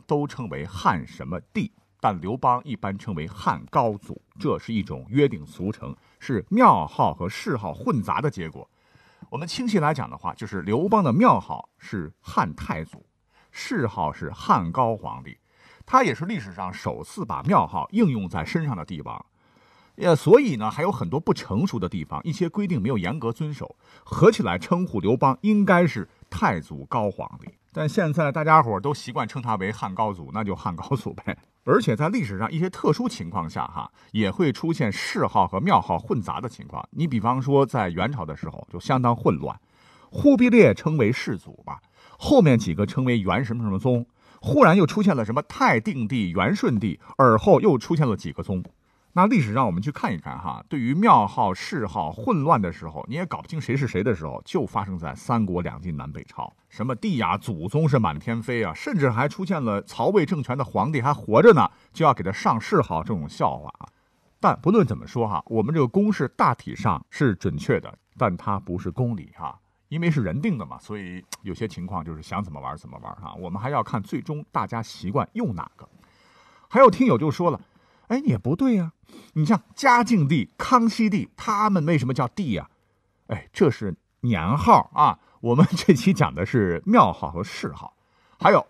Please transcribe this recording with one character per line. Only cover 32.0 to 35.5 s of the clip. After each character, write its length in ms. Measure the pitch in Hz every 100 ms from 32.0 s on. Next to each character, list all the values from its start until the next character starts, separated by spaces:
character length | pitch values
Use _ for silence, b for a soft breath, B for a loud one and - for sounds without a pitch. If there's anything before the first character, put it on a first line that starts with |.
| 156
历 120 | 240
史 160 | 117 95
上 140 | 113
一 60 | 156
些 100 | 185
特 240 | - -
殊 160 | 151 240
情 220 | - 85
况 180 | 85 80
下 180 | 87 62
哈， 220 | 87 53 b b
也 180 | 107 98
会 220 | - 160
出 180 | 104 160
现 220 | 160 113
谥 340 | - - 208 131
号 200 | 110
和 120 | 90